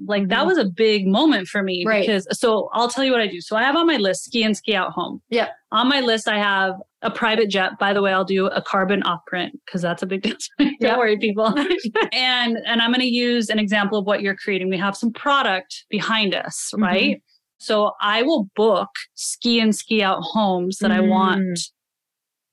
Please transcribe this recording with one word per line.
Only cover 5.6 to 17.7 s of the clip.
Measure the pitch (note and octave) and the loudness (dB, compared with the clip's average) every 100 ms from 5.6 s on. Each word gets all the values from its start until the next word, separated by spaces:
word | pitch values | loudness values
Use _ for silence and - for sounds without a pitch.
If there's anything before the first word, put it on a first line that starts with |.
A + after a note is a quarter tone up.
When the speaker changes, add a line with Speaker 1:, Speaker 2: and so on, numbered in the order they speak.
| _ | _
Speaker 1:
On | G#3+ B3+ | 0 2
my | C#4 | 2
list, | A#3+ A3 A3+ | 2 0 0
I | G#3 | 0
have | G3+ G3 F#3+ F#3 - _ | 0 0 0 -4 -14 _
a | G#3+ | -6
private | - A3+ A3 G#3+ | -2 0 2 0
jet. | G3 F#3 - | 0 -2 -2
By | G3+ | 0
the | G3+ | 2
way, | G3 | 2
I'll | F#3+ | 0
do | F#3 F#3+ F#3+ | 0 0 0
a | F3+ | -2
carbon | - G3+ F#3 G3+ | -2 -2 0 0
off | F#3 E3+ - | 0 -4 -6
print | F3+ E3+ - - | -8 -8 -10 -10
'cause | F#3 | -6
that's | E3+ E3+ | -4 -4
a | F#3 | -6
big | F#3+ | -4
deal. | G#3+ - - | -4 -6 -10
<laughs> | - | 0
Don't | D4 - | 0 2
Speaker 2:
Yep. | A#3 B3 | 0 2
Speaker 1:
worry, | A3+ G#3+ | 2 2
people. | A3+ G3+ A3 D4 E4 F4+ A3 | 0 0 0 0 0 -2 -2
Speaker 2:
<laughs> | A4 G#4+ | -2 -2
Speaker 1:
And, | A#3 B3+ B3 A#3+ A3+ | 0 0 0 0 -2
and | G#3 A#3 | -2 0
I'm | A#3 | 0
gonna | B3+ B3+ | 0 0
use | A#3+ A#3+ A#3+ G#3+ | 0 2 0 0
an | G#3+ | -2
example | G#3 G#3 G3 G#3+ | 0 0 0 0
of | G3 | 0
what | G3+ | 0
you're | G3 G3 | 0 -4
creating. | - F#3+ F#3 | -4 -4 -2
We | F#3 | -2
have | G3 G3 | -4 -2
some | A#3 | -4
product | - C#4+ C#4 A#3 F#3+ - - - | -2 0 2 2 -2 -6 -18 -8
behind | G#3 - A3 G3+ E3+ | -6 -2 0 0 -2
us, | - - - | -6 -10 -8
Speaker 2:
Mm-hmm. | - | -2
Speaker 1:
right? | F#3 F#3 - - _ _ _ _ | 0 2 0 -2 _ _ _ _
So | - | -2